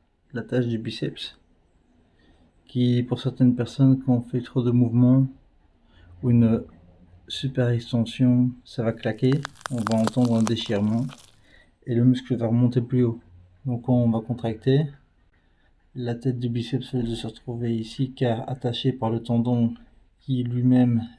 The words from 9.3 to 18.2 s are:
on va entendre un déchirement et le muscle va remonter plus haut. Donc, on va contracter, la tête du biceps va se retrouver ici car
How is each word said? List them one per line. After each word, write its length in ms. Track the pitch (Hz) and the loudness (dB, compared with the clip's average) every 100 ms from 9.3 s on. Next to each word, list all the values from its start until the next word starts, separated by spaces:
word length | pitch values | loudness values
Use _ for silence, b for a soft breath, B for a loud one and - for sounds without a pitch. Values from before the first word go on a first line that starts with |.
| 147 - - - | 0 -4 -14 -10
on 60 | 123 | -6
va 180 | 104 113 | -2 0
entendre 400 | 113 - 123 113 | 0 2 2 2
un 80 | |
déchirement 600 | 113 113 - 104 104 113 131 - b b b b b b - | 0 -2 -2 0 0 0 -4 -10 b b b b b b -4
et 100 | 117 | 2
le 80 | |
muscle 320 | 123 127 - 120 | 4 4 0 -4
va 100 | 117 | 0
remonter 360 | 117 123 123 | 2 2 0
plus 200 | 120 127 | -2 0
haut. 180 | 120 117 - - _ _ 135 | 0 -2 -14 -20 _ _ -8
Donc, 220 | 120 - | -6 0
on 200 | 123 117 | 2 2
va 100 | 113 | 0
contracter, 680 | 113 117 113 110 - 135 147 - _ _ _ _ _ _ _ _ _ | -4 -6 -6 -4 0 0 0 -8 _ _ _ _ _ _ _ _ _
la 200 | 131 120 | -10 -6
tête 240 | 117 135 123 | -4 -4 -2
du 100 | 120 | -4
biceps 460 | 120 117 131 - | -4 -4 -4 -4
va 220 | 127 113 113 | -4 -4 -6
se 100 | 110 | -8
retrouver 480 | - - 117 120 | -12 -12 -6 -4
ici 380 | 113 113 - 131 | -4 -6 -6 -6
car 360 | - | -2